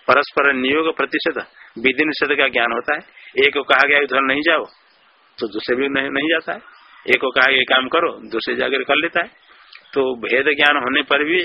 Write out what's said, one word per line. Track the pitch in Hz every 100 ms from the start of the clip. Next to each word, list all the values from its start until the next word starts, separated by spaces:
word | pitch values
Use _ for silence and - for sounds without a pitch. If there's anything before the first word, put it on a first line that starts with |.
| -
परस्पर | 131 139 - 139
नियोग | 131 127 151 160 151
प्रतिषेध | 139 151 170 127 - - - 113
विधि | 123 127
निषेध | 151 139 147 143
का | 135
ज्ञान | 120 117
होता | 117 135
है। | 151 - - - 123
एक | 143
को | 139
कहा | 135 135 143
गया | 143
"उधर | 139 131
नहीं | 135 139
जाओ", | 165 156 98 _ _ _ _ _ _ -
तो | 113
दूसरे | 104 - 123
भी | 139
नहीं, | 135 139
नहीं | 139 156
जाता | 165 165
है। | 214 - - - - -
एक | 127
को | 131
कहा | 131 131
"ये | 135
काम | 127 131 131
करो", | 165 165 104 110
दूसरे | 113 127 123
जाकर | 127 135
कर | 127 143
लेता | 165 170
है। | 202 _ _ - - - _
तो | 139 131 120
भेद | 104 123 143 147
ज्ञान | 147 147
होने | 127 143
पर | 139 143
भी | 151 180